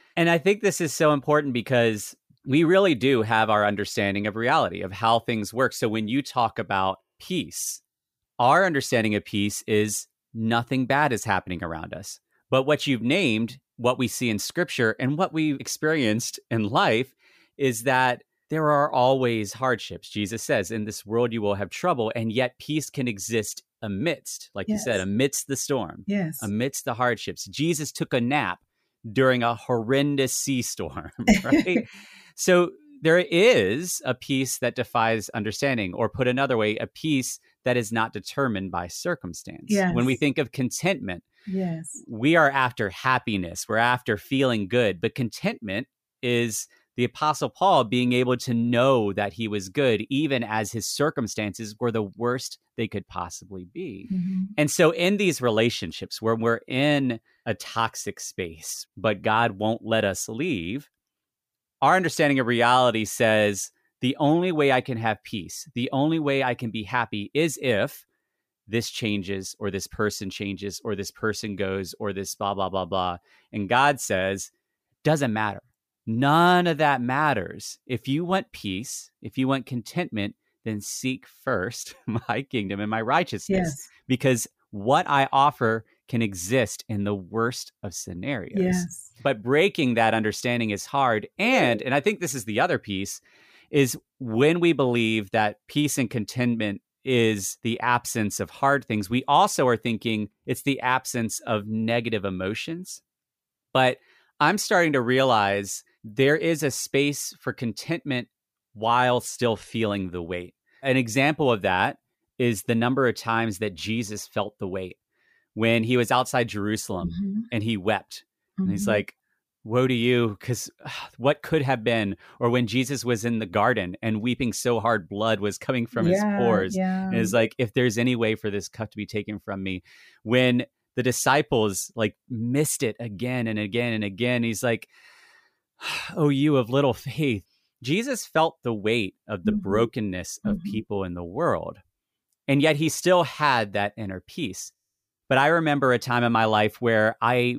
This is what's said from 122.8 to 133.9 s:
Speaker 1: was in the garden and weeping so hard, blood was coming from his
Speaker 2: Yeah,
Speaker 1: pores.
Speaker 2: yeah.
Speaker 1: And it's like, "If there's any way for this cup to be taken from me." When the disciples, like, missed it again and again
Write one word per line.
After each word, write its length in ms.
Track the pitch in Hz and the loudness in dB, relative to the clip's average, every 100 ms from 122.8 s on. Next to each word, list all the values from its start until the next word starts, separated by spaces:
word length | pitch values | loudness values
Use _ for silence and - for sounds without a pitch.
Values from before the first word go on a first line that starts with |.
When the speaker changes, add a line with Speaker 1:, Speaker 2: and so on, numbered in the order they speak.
| 127 135 120 | 0 -2 -2
Speaker 1:
was 180 | 117 | -2
in 140 | 117 117 | 0 -2
the 80 | 101 | -2
garden 500 | 104 113 110 87 - | 2 4 2 -2 -4
and 180 | 117 110 | -2 -2
weeping 300 | 120 120 123 | -2 -2 -2
so 280 | - 123 113 | -2 0 0
hard, 280 | 113 110 82 | 2 0 -2
blood 320 | 101 110 107 | -2 0 0
was 200 | 104 95 | -2 -4
coming 260 | - 127 117 | -4 -2 -2
from 220 | 117 165 | 0 2
his 120 | 190 | 2
Speaker 2:
Yeah, 160 | 208 202 | 0 0
Speaker 1:
pores. 360 | 117 196 190 190 | 2 2 0 -2
Speaker 2:
yeah. 300 | 185 185 - | -2 -2 -2
Speaker 1:
And 80 | 117 | -2
it's 160 | 110 | 2
like, 200 | 113 113 - | 2 0 0
"If 140 | 120 | -2
there's 260 | 131 123 107 | 2 2 2
any 160 | 123 120 | 0 2
way 180 | 113 | 0
for 160 | 107 107 | 0 -2
this 180 | 101 92 | -4 -6
cup 220 | - 107 | -10 -10
to 60 | 107 | -8
be 80 | 101 | -6
taken 320 | 107 104 104 | -6 -6 -10
from 220 | - 98 | -8 -6
me." 220 | 95 90 _ - - _ | -6 -6 _ -20 -20 _
When 420 | 107 127 127 123 - _ _ - | 0 4 4 2 -2 _ _ -4
the 80 | |
disciples, 880 | 123 117 135 143 147 123 107 95 - 117 | -2 0 2 2 2 2 2 0 -8 -2
like, 220 | 107 - - | -2 -4 -10
missed 540 | 117 120 135 156 - | -6 -2 0 0 0
it 140 | 117 - | -4 -4
again 460 | 117 98 123 127 117 | -10 -6 -4 -2 -2
and 140 | 107 | -2
again 340 | 107 117 120 | -2 -2 -2